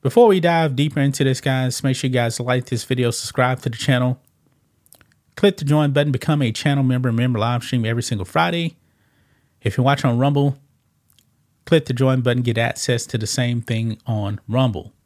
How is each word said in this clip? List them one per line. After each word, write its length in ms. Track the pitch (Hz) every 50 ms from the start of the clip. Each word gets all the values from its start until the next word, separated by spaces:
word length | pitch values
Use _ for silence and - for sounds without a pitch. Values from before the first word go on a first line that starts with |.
Before 280 | _ 135 - 233 240 226
we 120 | 196 190
dive 360 | 165 170 170 165 160 156 131
deeper 240 | 123 147 156 143 151
into 240 | 139 139 135 - -
this, 160 | 131 131 127
guys, 420 | - 139 131 131 131 127 123 - -
make 140 | 139 131
sure 120 | - - 135
you 60 | 127
guys 260 | 127 120 117 113 -
like 260 | 123 117 123 127 120
this 180 | - - 117 -
video, 260 | - 127 123 123 120
subscribe 500 | 117 - - - - - 127 123 127 120 -
to 60 | 127
the 80 | 113
channel. 460 | 113 - - 131 123 123 127 127 - _ _ _ _ _ _ _ _ _ _ _ _ _ _ - _ _ _ _ _ _ _ _
Click 220 | - - 202 190 -
the 60 | 151
join 280 | 139 147 151 151 143 135
button, 200 | 147 147 151 135
become 280 | 120 - - 156 147
a 120 | 139 117 101
channel 320 | - - 151 143 139 135
member, 280 | 127 127 127 127 127 113
member 260 | 113 123 127 123 110
live 240 | 104 117 123 120 -
stream 220 | - - 123 113
every 180 | 110 113 117 120
single 220 | - 123 104 92
Friday. 520 | - - 156 165 175 170 170 170 165 - _ _ _ _ _ _ _ _ _ _ _ _ _ _ _ _ _
If 160 | _ 104 98
you're 80 | - 123
watching 240 | 135 143 139 - 135
on 100 | 117 117
Rumble, 380 | 127 143 143 143 139 143 135 - _ _ _ _ _ _ _ _ _ _ _ _ _ _ _ _ _ _ _ _ _
click 180 | - 165 160 156
the 80 | - 131
join 300 | 120 135 131 131 127 120
button, 200 | 123 120 123 123
get 140 | 123 113
access 480 | 113 117 117 - - - - 123 117 -
to 120 | - - 117
the 80 | 110
same 340 | 107 - - 123 120 120 120
thing 400 | 117 - 120 110 113 113 110 - _
on 340 | - 113 107 101 101 104 101 _ -
Rumble. 460 | 107 127 131 127 104 - - - _ _ _